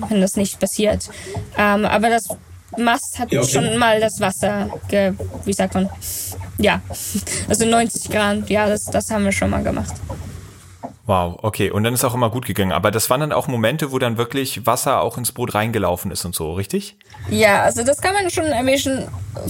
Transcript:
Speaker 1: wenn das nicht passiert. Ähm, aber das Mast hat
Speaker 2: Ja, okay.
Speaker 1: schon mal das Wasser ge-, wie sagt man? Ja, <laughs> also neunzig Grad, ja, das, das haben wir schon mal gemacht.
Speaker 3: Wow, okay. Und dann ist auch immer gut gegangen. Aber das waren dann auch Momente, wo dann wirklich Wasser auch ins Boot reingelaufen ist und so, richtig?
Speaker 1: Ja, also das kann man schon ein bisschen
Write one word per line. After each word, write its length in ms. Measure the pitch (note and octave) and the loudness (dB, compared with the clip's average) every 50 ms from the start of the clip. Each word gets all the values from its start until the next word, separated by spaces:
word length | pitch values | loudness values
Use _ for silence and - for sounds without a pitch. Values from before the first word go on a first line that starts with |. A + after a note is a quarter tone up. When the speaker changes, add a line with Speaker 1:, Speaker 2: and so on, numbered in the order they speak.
| A3 G3+ | -4 0
Speaker 1:
wenn 120 | A3 G3 | 2 4
das 140 | F#3+ G3 - | 4 4 2
nicht 240 | G#3+ G3+ - - - | 2 0 0 0 0
passiert. 500 | F#3+ - - - G#3+ G#3 F#3+ F#3+ - - - - - - - - - - - - | -2 -2 0 2 2 2 2 0 -2 -8 -12 -14 -12 -10 -8 -8 -10 -6 0 2
Ähm, 280 | G#3 G#3 G3+ G#3+ G#3 | 4 4 4 4 4
aber 240 | - - G#3+ G#3+ A#3 | 4 2 4 4 4
das 180 | A3+ A3+ - - - - - - - - - - - - | 2 2 0 -2 -10 -12 -14 -20 -20 -20 -18 -12 -4 0
Mast 420 | A#3 A3+ A#3+ C#4 - - - - | 2 2 2 2 0 -6 -6 -6
hat 120 | A#3+ - | -4 -2
Speaker 2:
Ja, 80 | - C3+ | 0 0
okay. 100 | - - - | 2 2 2
Speaker 1:
schon 240 | - A#3 A3 A3 A#3 | 2 2 2 2 4
mal 240 | A#3+ A3+ A3 A3 | 4 4 4 4
das 180 | A3 A3 - G3+ | 2 2 0 0
Wasser 500 | G#3 A3 G3+ - G3 G3 G#3 G3+ G3+ G#3 - - - - | -2 -2 0 0 -2 0 0 0 -2 -4 -6 -8 -6 -2
ge-, 240 | G3+ G3+ G3 F#3+ G3 G3 - - - - - | 2 2 2 2 0 -2 -6 -8 -8 -6 -4
wie 80 | G3 G3 | -2 0
sagt 220 | - F#3+ F#3+ - | 0 0 0 2
man? 140 | F#3+ F#3+ F#3+ - - - - - - - - - - - - - - | 0 0 0 -2 -6 -10 -10 -8 -8 -8 -8 -8 -10 -10 -8 -2 2
Ja, 240 | G#3 G3 F#3 F#3 - - - - - - - | 2 2 2 2 -2 -8 -10 -10 -8 -4 -4
<laughs> 320 | G#3 - - - - - - | -4 -4 -4 -6 -6 -2 0
also 180 | G#3+ G3+ A3+ | 0 2 2
neunzig 440 | A3+ A3+ A#3 A#3 A3+ - - - - | 4 4 4 2 2 -2 -6 -6 -4
Grad, 400 | - G#3+ G#3 G3+ G#3 G#3+ G#3 - | 0 0 2 2 0 0 0 0
ja, 180 | G3 G#3+ G#3+ G#3+ | 0 2 2 2
das, 180 | G#3+ G#3 - | 0 0 -2
das 240 | - - G3+ G#3+ - | -2 -2 -2 -2 0
haben 120 | A3 G#3 G3+ | 0 0 2
wir 80 | G3 | 2
schon 180 | G3 - G3 G3 | 2 2 0 0
mal 140 | G3+ G#3 G#3 | 0 0 0
gemacht. 300 | G#3 - - - - - - - - - - - - - - - - - - - - - - - - - - - | -2 -2 -2 -4 -6 -8 -10 -10 -10 -10 -10 -10 -12 -12 -14 -16 -18 -20 -20 -20 -20 -20 -16 -16 -16 -16 -8 -2
Speaker 3:
Wow, 320 | - G2 F2+ F2 F2 F2 - - | 2 2 2 2 0 -2 -2 -4
okay. 260 | G#2+ - - G2+ F2+ | -4 -2 0 0 0
Und 120 | - G2+ G#2+ | 2 2 0
dann 100 | A#2 B2+ | 2 0
ist 100 | A#2+ - | 2 0
auch 120 | B2 A#2 | 0 2
immer 140 | B2 B2 A2+ | 2 0 0
gut 140 | A2 B2+ B2 | 0 -2 -4
gegangen. 260 | G#2+ F#2+ - G2 F#2 - | -4 0 0 0 2 2
Aber 180 | F2 F#2 G#2+ | 2 2 2
das 180 | G2+ A2 - - | 2 2 2 2
waren 120 | B2+ C3+ | 2 2
dann 100 | D#3 D3+ | 2 0
auch 160 | - - - C#3+ | 0 0 0 0
Momente, 440 | B2+ A#2 G#2+ A2+ D3 D#3 D#3 C3+ | 0 2 2 2 2 0 -2 -2
wo 80 | C3 B2+ | 0 0
dann 180 | B2+ A#2+ A2+ A2 | 0 0 0 0
wirklich 480 | A#2 - - C3+ C3+ C3 - - A2 | -2 -2 -2 -4 -2 -4 -4 -2 2
Wasser 360 | A2+ B2 - - C#3+ B2 F#2+ | 2 2 2 2 2 2 2
auch 160 | D#2 A#2+ - C3 | 2 0 -2 -4
ins 140 | A#2+ - | -6 -6
Boot 220 | - - A#2+ A2 - | -4 -4 -4 0 0
reingelaufen 580 | G#2 G#2+ A#2 A2 G#2+ F#2+ F2 F2+ - - F#2+ | 0 0 2 0 0 2 0 0 0 -2 -6
ist 140 | - - - | -6 -6 -6
und 100 | F2+ F2+ | -6 -4
so, 180 | - E2 D#2 E2 | -4 -4 -4 -4
richtig? 440 | F#2+ G2+ - - G3+ G3 - - _ _ - - - - - | -4 -4 -2 -4 -4 -4 -6 -14 _ _ -20 -18 -14 -8 -2
Speaker 1:
Ja, 320 | G#3 G#3+ A3 G#3 G3+ F#3 - | 0 4 4 6 6 6 4
also 200 | - - A#3 A#3+ | 4 2 2 2
das 180 | C4 D4 - | 0 2 2
kann 120 | - F4+ G4 | 2 0 2
man 160 | G4+ F#4+ F4 | 2 0 0
schon 160 | - F4 D#4+ | 0 0 0
ein 200 | D#4 C4+ A3+ B3+ | 0 0 0 2
bisschen 420 | C4 C4+ C#4 C#4 C4+ C4+ C4 - - - - - - - - - | 2 2 2 2 0 -2 -2 -4 -6 -8 -10 -10 -10 -10 -8 -8